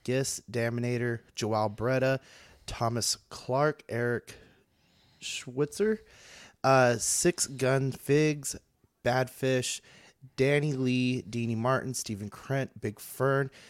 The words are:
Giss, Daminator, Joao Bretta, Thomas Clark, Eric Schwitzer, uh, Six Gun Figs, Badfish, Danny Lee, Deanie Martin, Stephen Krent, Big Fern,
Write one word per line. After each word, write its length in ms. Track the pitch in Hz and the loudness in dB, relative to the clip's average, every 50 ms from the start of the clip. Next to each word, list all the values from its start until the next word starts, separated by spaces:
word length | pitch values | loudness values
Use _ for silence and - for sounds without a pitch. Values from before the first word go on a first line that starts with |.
| - | -4
Giss, 380 | - 123 131 135 - - - - - | -2 0 0 0 -2 -4 -8 -8 -6
Daminator, 680 | 104 120 117 117 120 120 120 123 123 117 120 120 117 113 - _ _ | -4 -2 -2 -2 -2 -2 -2 -2 -2 -2 -2 -2 -4 -4 -8 _ _
Joao 320 | - 120 107 110 107 110 107 | -6 -2 0 0 2 0 0
Bretta, 500 | 104 107 107 123 131 131 131 131 135 135 - - - - - - - _ _ | -2 -2 -2 0 0 2 2 2 0 0 -4 -10 -20 -20 -20 -20 -20 _ _
Thomas 520 | - - - 120 113 117 117 - - - - _ - | -12 -6 -2 -2 -2 0 0 -2 -2 -4 -4 _ -14
Clark, 540 | - - - - 127 135 147 151 - - - - | -18 -12 -6 -2 0 2 2 2 0 -2 -6 -6
Eric 460 | - 117 120 120 120 113 - - - - - - _ _ _ _ _ _ _ _ _ _ _ _ _ _ | -4 -2 -2 -2 -2 -4 -6 -10 -16 -20 -20 -20 _ _ _ _ _ _ _ _ _ _ _ _ _ _
Schwitzer, 800 | - - - - - 135 123 135 147 147 - - 202 214 220 214 - - - - - - - - - - - _ - | -12 -10 -10 -10 -10 -6 -2 -2 -2 -2 0 0 0 0 0 -2 -6 -12 -20 -20 -20 -20 -20 -20 -20 -20 -8 _ 4
uh, 340 | 131 135 131 127 120 120 | 6 6 8 8 6 4
Six 500 | 113 - - - - - 175 170 - - | 2 0 0 0 2 2 2 2 2 -2
Gun 440 | - 143 127 131 127 135 135 135 135 | -4 -2 0 0 2 2 2 2 0
Figs, 640 | 127 - - - 143 151 156 156 151 147 135 - - - - _ _ _ _ _ _ _ - | -4 -4 0 2 4 4 4 4 2 -2 -4 -8 -10 -10 -14 _ _ _ _ _ _ _ -2
Badfish, 800 | 120 123 127 127 117 - - - 131 131 127 123 - - - - - - - - - - _ - 127 - | 0 2 2 0 -2 -4 -2 0 2 2 2 0 -2 -6 -8 -10 -16 -20 -20 -20 -20 -20 _ -20 -8 -2
Danny 380 | - 131 139 143 143 143 151 139 | 0 2 4 4 2 2 0 0
Lee, 500 | 131 131 127 127 127 127 127 127 127 - | 0 0 2 2 2 2 2 0 -2 -4
Deanie 300 | 101 113 120 117 117 117 | -6 -4 -4 -2 -2 -2
Martin, 360 | 110 113 123 131 123 - 131 123 | 0 2 2 2 0 0 -4 -6
Stephen 340 | - - - 110 98 104 101 | -6 -6 -6 -8 -8 -8 -10
Krent, 400 | - - - - 131 139 131 - - - | -12 -10 -6 -4 -4 -2 -4 -4 -8 -8
Big 200 | - 113 104 - | -8 -8 -8 -8
Fern, 500 | - - - - 127 139 135 139 139 135 - - - | -12 -12 -4 -2 0 2 2 0 0 -4 -6 -14 -20